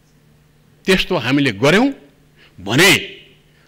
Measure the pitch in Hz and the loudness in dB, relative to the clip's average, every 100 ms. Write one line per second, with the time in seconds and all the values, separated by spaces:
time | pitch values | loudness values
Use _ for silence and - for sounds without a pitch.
0 | _ _ _ _ _ _ _ _ - 185 | _ _ _ _ _ _ _ _ -2 -2
1 | - 180 120 143 135 98 135 190 277 269 | -2 -4 -2 0 -2 0 2 2 0 -4
2 | - _ _ _ _ - 92 123 190 117 | -16 _ _ _ _ -14 -4 2 2 2
3 | - - - _ _ _ | -2 -16 -20 _ _ _